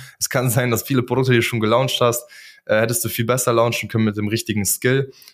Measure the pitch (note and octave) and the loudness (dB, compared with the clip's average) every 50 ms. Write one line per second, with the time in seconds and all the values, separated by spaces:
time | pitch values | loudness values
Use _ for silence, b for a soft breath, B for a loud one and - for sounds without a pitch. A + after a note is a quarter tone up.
0 | B B B B - - - C3 B2+ B2 G#2+ C3 B2 B2 A#2 - - - C#3 B2 | B B B B -8 -2 -2 0 0 2 0 2 2 2 0 -2 -2 0 -2 -2
1 | A#2 - B2 C3 B2+ C3 B2 A#2+ A#2 - A#2+ A2+ A2 G#2+ A#2 A#2 - B2+ - - | 0 0 0 0 2 4 4 4 2 2 -2 0 2 2 2 2 2 0 0 2
2 | B2+ A#2+ A2+ - - B B B B B B B B - G#2+ A2 A2+ A#2 A#2+ - | 2 2 0 -2 -6 B B B B B B B B 0 2 2 2 0 -2 -4
3 | - A2 - - A#2 A#2 B2 B2+ - B2+ A#2 A#2 A#2 A#2+ A2+ - - - - A2 | -4 -4 -4 -2 0 0 0 0 0 0 2 2 2 2 0 -4 -6 -2 0 0
4 | A2 G#2+ G2+ G#2+ G#2 G#2 A2 A2+ - - G#2 G#2 G2 - - - - B2+ C3 C#3 | 0 0 0 -2 -2 -2 -2 -4 -4 -2 -2 -2 -2 -2 -4 -2 0 0 0 0
5 | C3+ C3 B B B B | -2 -4 B B B B